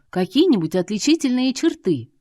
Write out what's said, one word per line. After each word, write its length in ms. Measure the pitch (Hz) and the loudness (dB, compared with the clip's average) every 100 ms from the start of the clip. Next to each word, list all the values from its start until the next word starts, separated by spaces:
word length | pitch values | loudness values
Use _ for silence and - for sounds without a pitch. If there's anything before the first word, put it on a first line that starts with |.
| _ | _
Какие-нибудь 680 | 180 180 262 370 220 160 185 | -6 -2 2 2 2 0 -2
отличительные 760 | 180 208 - 320 269 254 262 | -2 -2 0 2 0 -2 -2
черты? 580 | 254 330 320 190 139 113 _ | -2 -2 -2 -4 -4 -6 _